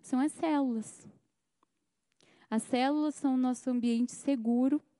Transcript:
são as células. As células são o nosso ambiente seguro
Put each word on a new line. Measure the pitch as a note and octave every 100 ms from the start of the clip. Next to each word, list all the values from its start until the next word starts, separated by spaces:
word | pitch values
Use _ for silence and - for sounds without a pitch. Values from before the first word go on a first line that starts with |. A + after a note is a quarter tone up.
são | - B3+
as | D4
células. | - E4 D4 C4+ A3+ G#3+ - - - _ _ _ _ _ _ _ _ _ _ _ _ -
As | A3
células | - B3 C4 D4+ D4+
são | - C#4
o | C4
nosso | B3+ B3 -
ambiente | B3 A#3 A#3 B3
seguro | - - C#4 A3+ A#3+ C4 D4 _